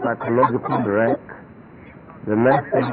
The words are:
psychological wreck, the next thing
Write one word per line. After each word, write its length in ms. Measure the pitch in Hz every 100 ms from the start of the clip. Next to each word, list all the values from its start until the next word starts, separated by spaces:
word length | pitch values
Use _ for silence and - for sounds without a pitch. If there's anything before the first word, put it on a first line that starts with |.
| 120
psychological 800 | 113 120 120 127 120 - 131 117
wreck, 320 | 101 113 139 - - - - - - - - - -
the 120 | - 107
next 320 | 123 - -
thing 160 | - 127